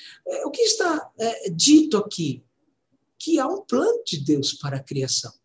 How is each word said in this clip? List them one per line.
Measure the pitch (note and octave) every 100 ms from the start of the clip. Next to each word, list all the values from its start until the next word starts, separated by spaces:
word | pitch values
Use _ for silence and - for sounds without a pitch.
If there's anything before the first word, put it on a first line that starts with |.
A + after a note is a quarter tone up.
| - - C5+
É, | C5+ -
o |
que | -
está, | A4 A4 F4+ D#4 - -
é, | A3+ A3+ G3
dito | E3 - D4+ D#4 G#3
aqui? | - - D3+ A#2+ - _ _ _ _ _ _ -
Que | D#4 D#4
há | C4+
um | G4
plano | - B3 G4 A#4 -
de | D#3
Deus | C3+ C#3+ -
para | - C#3+ C3+
a |
criação. | - C#3+ C3 - A#2 -